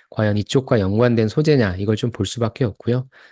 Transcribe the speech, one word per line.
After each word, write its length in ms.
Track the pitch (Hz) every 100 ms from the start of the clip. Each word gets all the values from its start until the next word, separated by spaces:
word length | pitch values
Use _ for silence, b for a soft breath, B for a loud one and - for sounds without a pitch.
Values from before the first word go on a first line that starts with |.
| b
과연 280 | - 107 104
이쪽과 420 | 101 135 131 120
연관된 480 | 95 104 123 117 110
소재냐, 480 | 131 156 143 104 90
이걸 180 | 101 107
좀 160 | 123
볼 140 | - 98
수밖에 380 | - 113 - 123
없고요. 420 | - - 123 131 b b